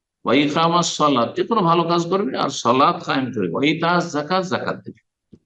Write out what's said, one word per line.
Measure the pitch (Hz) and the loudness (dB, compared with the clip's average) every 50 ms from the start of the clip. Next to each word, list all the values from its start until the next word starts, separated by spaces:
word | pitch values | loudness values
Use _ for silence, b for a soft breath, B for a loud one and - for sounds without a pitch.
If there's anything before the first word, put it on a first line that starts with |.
| _ _ _ _ - | _ _ _ _ -2
ওয়া | 113 120 | 2 2
ইকামাস | 143 147 147 147 165 165 170 170 175 165 - - | 2 2 2 2 2 2 2 2 2 0 -2 0
সালাত, | - 151 143 135 120 117 117 - | 2 2 2 4 2 0 -2 -2
যে | 180 180 | -4 -2
কোনো | - 226 220 | 0 0 2
ভালো | 175 165 170 175 165 | 2 4 2 2 2
কাজ | 165 175 175 165 | 2 0 0 0
করবে, | 170 190 196 220 262 - | 0 -2 -2 -2 -2 -2
আর | - 151 139 | -2 -4 -4
সালাত | - - - 117 127 131 151 170 175 175 - | -4 -2 0 2 2 4 4 2 2 -2 -4
কায়েম | 160 147 135 131 | -4 -2 -2 -2
করবে, | 117 - 107 92 82 | -2 -2 -2 -4 -2
ওয়া | 82 120 139 | -2 0 0
ইতাআজ | 156 165 165 170 170 180 175 175 - - | 0 0 0 0 0 0 0 0 -2 -4
যাকাত, | 147 147 - 185 190 180 | -6 -2 -2 -2 -2 -2
যাকাত | - - - - 85 - | -2 -4 -4 -4 -6 -8
দেবে। | - - - - _ _ _ _ _ _ _ - _ _ | -8 -12 -18 -18 _ _ _ _ _ _ _ -20 _ _